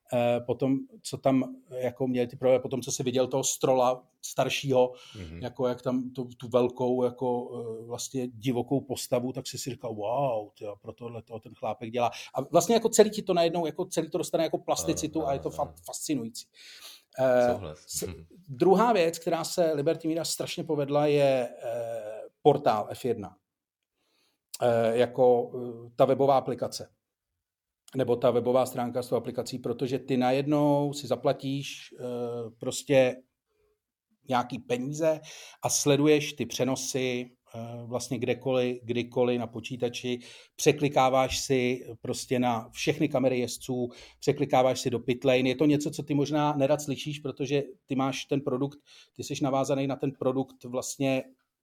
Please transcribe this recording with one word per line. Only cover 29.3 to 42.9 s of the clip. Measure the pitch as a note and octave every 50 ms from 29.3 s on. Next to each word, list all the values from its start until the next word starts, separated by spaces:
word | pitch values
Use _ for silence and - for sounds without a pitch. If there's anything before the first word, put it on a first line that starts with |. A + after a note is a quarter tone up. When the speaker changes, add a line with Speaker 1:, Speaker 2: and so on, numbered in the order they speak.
| A#2+ B2+ A#2+ - - B2+
Speaker 1:
protože | B2 C3+ A#2 A#2+ C#3+ B2 B2+ B2+
ty | B2+ - C3+ B2
najednou | B2 B2 C3 C#3 C#3 C#3+ D3+ D3 D3 D3 C#3+ C#3+ C#3+ C#3+ C3+
si | - - A#2
zaplatíš, | B2 A#2+ - D3 C3+ C#3 - C3+ C#3 C#3 C3+ - - - - - - -
eh, | B2+ B2 B2 A#2+ B2 A#2+ A#2+ A#2+ A#2 A2 - _
prostě | - C3 B2 - - - C#3+ C3 C3 B2+ B2 - - _ _ _ _ _ _ _ _ _ _ _ _ _ _ _ _ _ _ _ _ -
nějaký | C3 B2 A#2+ - - A2+
peníze | - - B2+ B2 B2+ C#3 D3 D3+ E3 D#3+ D#3 D3+ - - - - - - - _
a | - C3+
sleduješ | - - - D3 C#3+ C3+ C#3+ D3+ D3+ D3 D3 D3 -
ty | - A#2+
přenosy, | A#2 - - C3 B2+ C3 B2+ - - - C3+ B2+ B2+ B2 B2 B2 B2 - _ _ _ -
eh, | A#2 A#2 A#2 A#2 A#2+ A#2+
vlastně | A#2 A#2+ A#2+ - - C3 A#2
kdekoliv, | A#2 B2 A#2+ A#2+ - C#3 B2+ B2+ B2 B2 B2 B2 A2+
kdykoliv | A2 A#2 A#2+ A#2+ A#2+ - C3 B2 B2 B2 A#2+
na | A#2 A2+
počítači, | - A2+ G#2+ - C3+ A#2+ B2+ B2 A#2+ - - B2+ B2+ A#2+ A#2+ - - - - _ _
překlikáváš | - - D#3 C#3+ D3 D3 C#3 C#3+ D3 C3 C3 B2+ C3 C3 B2 - -
si | - - C#3 C3 B2 B2 B2+ B2+ - - A#2 -
prostě | - B2 A#2+ - - - C3 B2
na | B2 B2 A#2 A2+ A#2 -
všechny | - - - D#3+